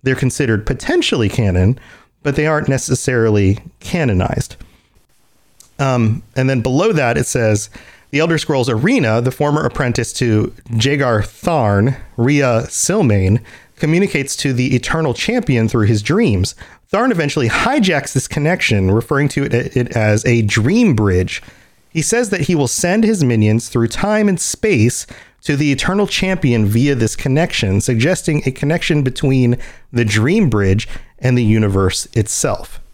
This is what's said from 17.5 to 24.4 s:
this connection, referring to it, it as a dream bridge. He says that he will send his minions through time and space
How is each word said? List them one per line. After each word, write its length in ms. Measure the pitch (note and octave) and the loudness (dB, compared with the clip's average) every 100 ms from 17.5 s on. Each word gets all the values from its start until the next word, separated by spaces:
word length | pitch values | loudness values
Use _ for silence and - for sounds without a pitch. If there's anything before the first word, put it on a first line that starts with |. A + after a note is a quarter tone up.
| - A#3 D4+ A#3+ B3 - | 0 0 0 2 0 -2
this 160 | C3+ - | -6 -4
connection, 600 | - D3 F#3 - G#2 F#2 | -2 -2 0 0 0 2
referring 380 | G#2+ - C#3 C#3+ | 0 0 0 0
to 160 | C#3 | -2
it, 100 | C#3 | -2
it 420 | A#2 C3+ C3 A#2+ A#2 | -2 -2 -2 -2 0
as 280 | G#2+ G#2+ C#3 | 0 0 2
a 160 | A#2+ | 2
dream 520 | G#2+ A2 A2+ A3 A3+ | 2 0 2 2 2
bridge. 480 | A2+ G#2 F2+ E2+ - - - _ _ _ | 2 2 2 0 -6 -14 -20 _ _ _
He 140 | D#3+ | -6
says 280 | D#3 A3+ A#3 | -2 -2 0
that 120 | F#3+ | -2
he 120 | D3+ | 0
will 140 | E3 C3 | 0 0
send 360 | - F3 G#3 | 0 0 2
his 200 | A3 G#3+ | 2 2
minions 440 | C3 A2+ G#2+ A2 - | 2 4 2 2 0
through 200 | A#2+ A#2 | -2 0
time 400 | - G#3 G#3+ G#3 | 0 0 2 2
and 100 | |
space 680 | F3+ | 0